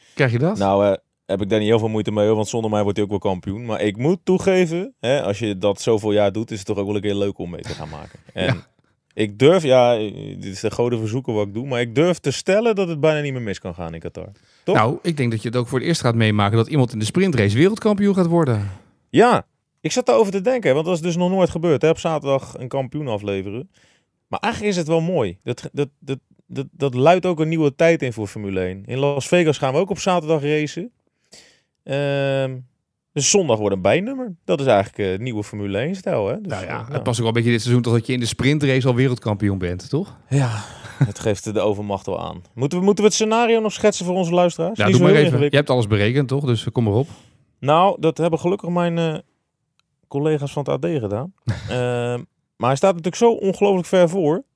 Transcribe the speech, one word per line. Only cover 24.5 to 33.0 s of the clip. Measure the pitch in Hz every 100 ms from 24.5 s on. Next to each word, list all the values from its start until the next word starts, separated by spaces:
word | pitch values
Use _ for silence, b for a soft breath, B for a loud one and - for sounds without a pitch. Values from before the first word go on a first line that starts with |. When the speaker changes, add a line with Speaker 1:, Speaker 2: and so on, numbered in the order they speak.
| 196 208
Speaker 2:
is | 180
het | 151
wel | 165
mooi. | 165 175 101 90
Dat, | 123 123 -
dat, | 139 139 _
dat, | 139 135 _ _ -
dat, | 120 135
dat | - 139
luidt | 123 147 180 185
ook | 160
een | 160
nieuwe | 165 147 -
tijd | 165 165
in | 131
voor | 110 101
Formule | 110 101 95
één. | 92 98 110
In | 127
Las | 143 143 -
Vegas | 180 156 135
gaan | 135
we | 139
ook | 196
op | 175
zaterdag | 196 180 156 160
racen. | 143 151 147 165 233 _ _ _ b b b b b b
Ehm, | - 139 143 139 139 135 131 127 127 _ _ _